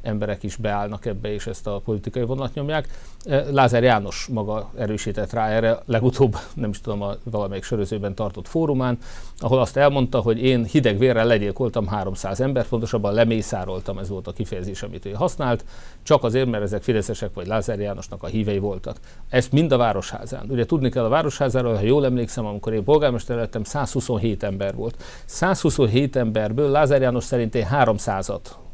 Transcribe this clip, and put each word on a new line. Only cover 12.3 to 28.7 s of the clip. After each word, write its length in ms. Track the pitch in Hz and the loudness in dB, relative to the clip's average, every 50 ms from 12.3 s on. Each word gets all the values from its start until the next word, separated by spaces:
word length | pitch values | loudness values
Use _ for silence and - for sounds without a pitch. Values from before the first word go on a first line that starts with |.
| 98 101 | -2 0
embert, 280 | 127 135 139 123 110 - | 0 0 2 0 0 0
pontosabban 440 | 127 113 113 - - 110 101 101 | 0 -2 0 0 -2 0 0 2
lemészároltam, 880 | 101 113 117 113 110 110 98 - - 98 90 95 92 92 - - 98 95 | 4 4 4 4 4 0 0 -2 -4 -4 -4 -4 -6 -6 -4 -6 -6 -6
ez 100 | 98 92 | -6 -6
volt 180 | 98 92 - | -6 -6 -6
a 60 | 87 | -8
kifejezés, 500 | 85 - 107 - - 92 90 98 95 - | -6 -6 -6 -6 -6 -6 -6 -8 -8 -8
amit 240 | - - - 180 - | -10 -10 -10 -10 -10
ő 60 | 98 | -8
használt, 520 | 101 101 180 180 - - - 123 117 - - - - - - - - - | -4 -2 -2 -2 0 0 0 0 0 0 -2 -10 -14 -14 -16 -16 -16 -16
csak 220 | - - 156 131 - | 2 4 4 4 4
azért, 260 | 117 110 131 131 123 | 2 2 2 2 2
mert 120 | 117 104 | 0 -2
ezek 200 | 104 95 107 98 | -2 -2 -2 -2
fideszesek 520 | - - 117 107 98 - 107 - 110 95 - | 0 2 2 2 0 -2 -4 -6 -6 -8 -8
vagy 120 | 98 87 | -8 -6
Lázár 320 | 92 110 110 101 - 110 101 | -2 -2 -2 0 -2 -4 -4
Jánosnak 440 | 104 101 98 95 92 - - - | -4 -6 -6 -8 -10 -12 -14 -10
a 40 | - | -10
hívei 320 | - 107 110 107 107 101 98 | -4 -2 0 0 0 0 0
voltak. 380 | 98 104 95 92 - - - - - - - - - - | 0 -2 -4 -4 -8 -10 -10 -10 -14 -18 -16 -14 -10 0
Ezt 240 | - 127 - - | 0 0 2 4
mind 200 | 135 143 165 151 | 2 2 4 4
a 40 | 139 | 4
Városházán. 680 | 120 120 113 101 95 92 - - 101 104 107 131 - - - | 4 4 2 2 -2 -4 -6 -10 -10 -10 -10 -10 -10 -6 -4
Ugye 180 | - 120 113 | -2 -2 2
tudni 220 | - 170 156 135 123 | 2 2 2 2 0
kell 160 | - 135 117 | 0 0 0
a 40 | 110 | 2
Városházáról, 680 | 127 160 156 147 - - 143 131 117 131 123 120 113 | 2 2 2 0 0 0 0 2 2 0 0 2 0
ha 60 | 101 | 2
jól 240 | 101 113 135 147 139 | 4 4 4 4 4
emlékszem, 420 | 127 127 123 117 107 - 131 113 | 2 2 0 -2 -2 -4 -6 -6
amikor 260 | 104 104 101 - 113 | -4 -6 -6 -4 -2
én 120 | 113 107 98 | -2 0 4
polgármester 520 | - 151 156 147 135 120 113 - - 120 | 4 4 6 6 2 0 0 -4 -4 -2
lettem, 280 | 117 113 - - 110 101 | -2 -2 -4 -4 -6 -6
százhuszonhét 800 | - - 147 131 - - 135 - - 120 101 110 113 101 92 | -4 -4 -4 -4 -2 -2 -4 -2 0 -2 0 0 0 0 -2
ember 320 | - 101 95 95 101 98 95 | -2 -4 -2 -2 -2 -4 -4
volt. 280 | 117 107 117 - - - - - - - | -4 -6 -6 -6 -8 -12 -14 -16 -16 -14
Százhuszonhét 920 | - - - 165 185 185 - - 156 - - 135 107 104 131 143 131 - | -12 -4 0 2 2 2 2 2 0 4 4 2 4 4 2 2 2 0
emberből 540 | 131 120 113 107 113 107 104 110 131 147 139 | 0 0 2 0 0 0 0 0 2 2 4
Lázár 300 | 139 147 156 131 143 135 | 4 4 4 6 6 4
János 240 | 131 127 120 123 - | 4 4 2 0 -2
szerint 300 | - 139 123 117 107 - | 0 0 0 0 0 0
én 100 | 120 107 | 0 0
háromszázat 920 | 90 131 143 127 113 107 101 - - 98 98 95 - 98 90 - - - - - - | 2 4 4 4 4 4 0 0 -2 -2 -2 -2 -4 -6 -8 -8 -14 -18 -16 -16 -16